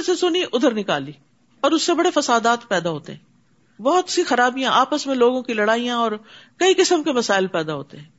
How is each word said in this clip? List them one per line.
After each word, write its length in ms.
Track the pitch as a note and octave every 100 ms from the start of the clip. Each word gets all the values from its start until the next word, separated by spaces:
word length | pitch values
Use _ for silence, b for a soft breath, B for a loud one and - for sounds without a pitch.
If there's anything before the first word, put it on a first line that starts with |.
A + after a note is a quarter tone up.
| E4+
سے 100 | F4+
سنی 260 | F4+ F4 F4
ادھر 200 | B3 C#4 G#3+
نکالی، 360 | G3 D3+ C#3 D3 _ _ _ _
اور 100 | C#4
اس 120 | D#4
سے 100 | E4
بڑے 180 | D#4+ F4+
فسادات 580 | D#4 C#4 A#3 A3+ A#3 -
پیدا 200 | F#3 E3+
ہوتے 240 | D3+ -
ہیں، 60 | - _ _ _ _ _ -
بہت 280 | A3+ F4 F4+
سی 140 | -
خرابیاں، 480 | F4 B3 B3 B3+ B3+
آپس 340 | F#3+ C#4 D4 C#4
میں 80 | C4
لوگوں 260 | A#3+ B3+
کی 120 | B3
لڑائیاں 420 | A3 G#3 A#3 B3 A#3+
اور 160 | A3+ G#3 B B B -
کئی 160 | F4+
قسم 300 | F#4+ F#4 F4
کے 80 | D4+
مسائل 360 | B3 A3+ G3 F#3+
پیدا 280 | F3 D#3+ D3
ہوتے 220 | C#3 D3+
ہیں۔ 120 | D3+